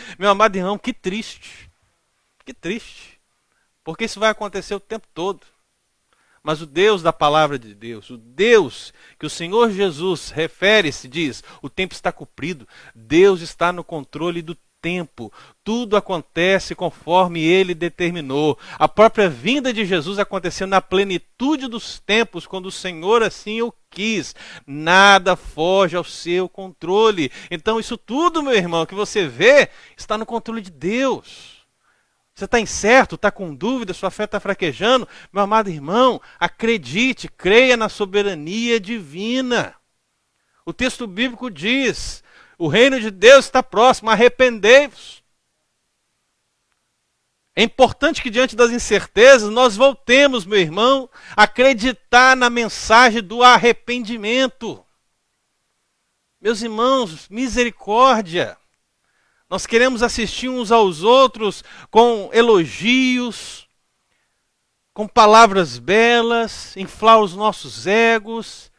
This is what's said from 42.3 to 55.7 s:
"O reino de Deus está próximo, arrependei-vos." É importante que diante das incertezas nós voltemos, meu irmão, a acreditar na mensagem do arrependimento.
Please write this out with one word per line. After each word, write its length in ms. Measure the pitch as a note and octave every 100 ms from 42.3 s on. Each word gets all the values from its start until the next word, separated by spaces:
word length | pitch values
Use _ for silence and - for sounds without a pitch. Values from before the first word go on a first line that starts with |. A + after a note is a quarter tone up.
| _ _ -
"O 120 | D#3+
reino 320 | F#3 C4+ C4
de 100 | A3
Deus 360 | F#3+ G#3+ C#4 -
está 140 | B3+
próximo, 500 | - F#3+ B3+ - A3
arrependei-vos." 1080 | G#3 A#3+ - B3+ A3+ G3+ C4 C#4+ - - - _ _ _ _ _ _ _ _ _ _ _ _ _ _ _ _ _ _ _ _ _ _ _ -
É 60 |
importante 580 | A#3 - B3 - D4 D4
que 80 | B3
diante 240 | G#3+ B3+
das 160 | G#3+ A#3+
incertezas 800 | A#3 - G3+ - G3 B3+ C4 G#3
nós 260 | A3+ B3+ G3+
voltemos, 720 | C4+ - - B3+ C#4+ B3+ F3+
meu 140 | G#3
irmão, 500 | D#3+ F3 A#3+ C4+ B3 - - -
a 60 |
acreditar 920 | G#3 - C4+ A#3+ B3+ A#3+ _ A#3+ C4 C4
na 120 | A#3+
mensagem 720 | A#3+ A3 - - A3 B3 A3
do 220 | F#3 A#3
arrependimento. 1400 | B3 A#3+ A#3 A3+ - B3 G#3+ A#3 G3+ B3 C4 - A3 G#2+ _ _ _ _ _ _ _ _ _